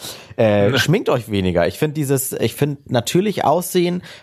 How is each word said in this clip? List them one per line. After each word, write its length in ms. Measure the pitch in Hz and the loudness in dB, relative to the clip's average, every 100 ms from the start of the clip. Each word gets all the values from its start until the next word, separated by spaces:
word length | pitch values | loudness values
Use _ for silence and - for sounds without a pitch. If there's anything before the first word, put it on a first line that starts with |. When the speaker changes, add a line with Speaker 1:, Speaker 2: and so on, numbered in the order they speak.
| - - - - | -16 -16 -10 0
Speaker 1:
äh, 380 | 113 104 101 131 | 2 4 4 2
Speaker 2:
<laughs> 0 | |
Speaker 1:
schminkt 300 | - 180 311 | 2 2 2
euch 200 | 143 110 | -2 0
weniger. 380 | 104 92 87 85 | -2 0 2 0
Ich 100 | - | 0
find 180 | 156 147 | -4 -2
dieses, 360 | 135 139 - | -2 -2 -2
ich 220 | - - - | -2 -2 0
find, 340 | 147 143 - | -2 -4 -2
natürlich 540 | 123 113 175 208 185 - | -2 0 0 0 0 2
Aussehen 560 | 156 175 185 175 180 - - | 2 0 0 0 -2 -8 -10